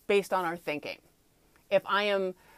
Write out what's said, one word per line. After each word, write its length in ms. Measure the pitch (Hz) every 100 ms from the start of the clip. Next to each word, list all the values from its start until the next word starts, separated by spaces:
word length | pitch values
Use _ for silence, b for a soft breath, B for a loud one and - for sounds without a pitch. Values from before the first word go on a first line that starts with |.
| -
based 260 | 202 190
on 120 | 185
our 120 | 170 170
thinking. 420 | - 147 113 - _ _ _ _ _ _ _
If 120 | 196 -
I 180 | 196
am, 300 | 208 196 185 - B